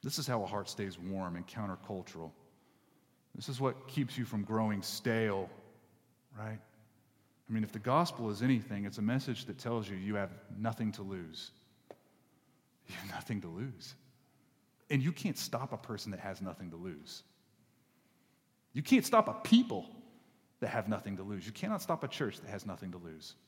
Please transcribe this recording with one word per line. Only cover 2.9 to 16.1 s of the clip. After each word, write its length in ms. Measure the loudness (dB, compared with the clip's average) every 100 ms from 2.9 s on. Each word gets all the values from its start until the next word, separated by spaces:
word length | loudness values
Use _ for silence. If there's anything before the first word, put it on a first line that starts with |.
| _ _ _ _
This 140 | -10 -6
is 140 | 0
what 260 | 0 0 -4
keeps 300 | 0 0 0
you 80 | -2
from 160 | -2
growing 400 | 2 2 4 2
stale, 680 | -2 -2 2 4 4 2 -2 -8 -20 -20 -20 _ _ _ _ -10
right? 200 | -8 -8 -12 -20 -20 _ _ _ _ _
I 140 | -2
mean, 100 | 0
if 80 | 0
the 60 | -2
gospel 500 | 4 4 4 0 -2
is 140 | 2
anything, 420 | 4 4 4 -4
it's 140 | -4 2
a 40 |
message 440 | 4 4 2 -4 -4
that 100 | -6
tells 320 | -2 0 0
you 80 | -4
you 200 | -2 0
have 120 | -2 -4 -12 -2
nothing 340 | -2 2 -2
to 100 | -2
lose. 480 | -6 -6 -8 -10 -14 -16 _ _ _ -20 _ _ _ _ _ _ _ _ -14
You 80 |
have 160 | -10 -6
nothing 300 | -6 -4 -4
to 80 | -4
lose. 460 | -6 -6 -6 -14 -18 -20 _ _ _ _ _ _ _ _
And 120 | 4
you 100 | 4
can't 260 | 0 -2 -2
stop 340 | -2 -2 -2
a 60 | -6
person 320 | -4 -6 -4